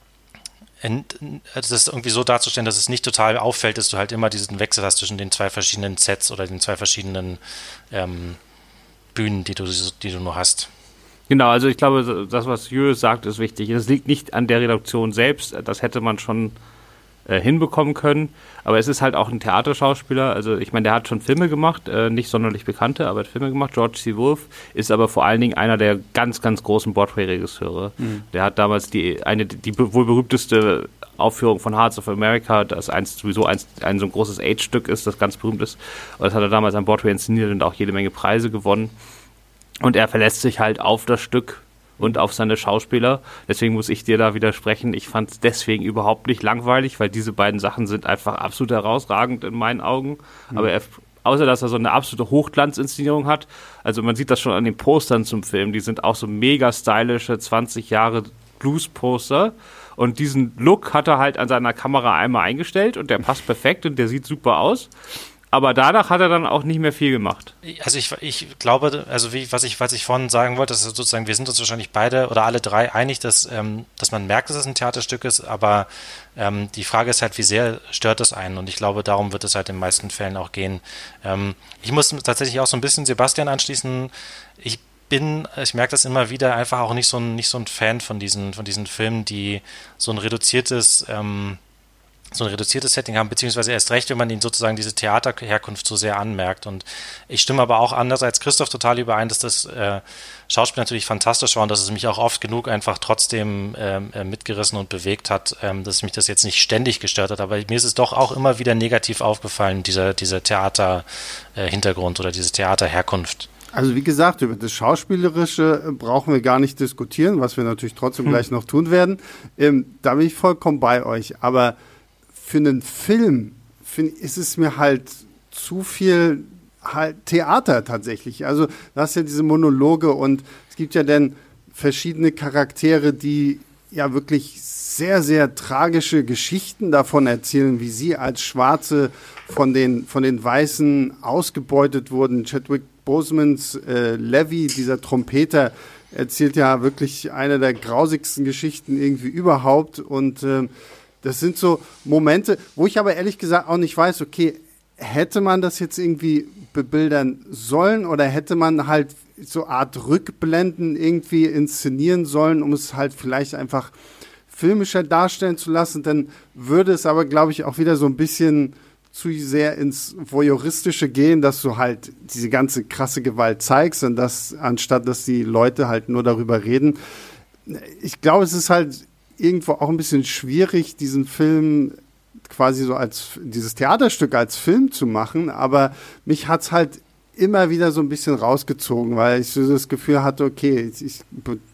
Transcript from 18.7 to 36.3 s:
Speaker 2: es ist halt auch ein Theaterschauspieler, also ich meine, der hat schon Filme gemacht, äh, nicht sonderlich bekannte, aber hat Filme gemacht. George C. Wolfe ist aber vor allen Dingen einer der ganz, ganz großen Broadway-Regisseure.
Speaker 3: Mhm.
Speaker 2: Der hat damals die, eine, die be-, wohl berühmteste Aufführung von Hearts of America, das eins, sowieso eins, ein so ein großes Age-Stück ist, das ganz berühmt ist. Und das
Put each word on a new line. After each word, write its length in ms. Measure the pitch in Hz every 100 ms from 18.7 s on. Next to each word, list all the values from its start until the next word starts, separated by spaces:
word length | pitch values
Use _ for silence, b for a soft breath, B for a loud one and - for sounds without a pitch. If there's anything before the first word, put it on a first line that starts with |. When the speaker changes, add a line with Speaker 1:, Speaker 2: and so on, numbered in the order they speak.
| 113
Speaker 2:
es 80 | 123
ist 140 | 135
halt 120 | 135
auch 140 | 78 110
ein 140 | 117
Theaterschauspieler, 920 | 107 92 - 139 139 139 - 131 131
also 220 | 98 107 107
ich 140 | 110
meine, 120 | 113
der 100 | 110
hat 160 | 117 -
schon 100 | 113
Filme 300 | - 143 175
gemacht, 400 | 147 160 165 101
äh, 200 | 107 113
nicht 200 | 113 117
sonderlich 340 | 113 113 104
bekannte, 440 | - - 117 - 131
aber 100 | 104
hat 60 | 101
Filme 220 | 123 135
gemacht. 240 | 135 139
George 240 | - 117 113
C. 180 | 120 107
Wolfe 280 | 131 151 - B B
ist 180 | - 110
aber 180 | 110 113
vor 160 | - -
allen 160 | 113
Dingen 140 | 120 -
einer 200 | 110 110
der 240 | 104 101 -
ganz, 280 | - 120 113
ganz 220 | 117 107
großen 300 | - 107 110
Broadway-Regisseure. 1000 | 98 101 - 95 92 87 - 87 87 101 -
Speaker 3:
Mhm. 260 | 120 104 107
Speaker 2:
Der 120 | 90
hat 140 | 98 101
damals 320 | 104 104 -
die, 320 | 107 87 - -
eine, 200 | 107 101
die 280 | - 113
be-, 200 | 107 120
wohl 120 | 113 117
berühmteste 800 | 120 123 131 - 113 107 73 50 _ - -
Aufführung 420 | 110 - 117 98
von 160 | 113 107
Hearts 220 | 117 107
of 100 | 107
America, 560 | 101 107 117 117 107
das 260 | - - -
eins, 280 | 92 95 -
sowieso 280 | 104 101 -
eins, 220 | 98 - -
ein 180 | - 98
so 60 | 98
ein 80 |
großes 260 | 101 107 98
Age-Stück 480 | 73 113 - 123 -
ist, 180 | 107 -
das 140 | -
ganz 160 | 101 -
berühmt 260 | 110 104
ist. 160 | 104 - B B B B
Und 80 |
das 60 | 98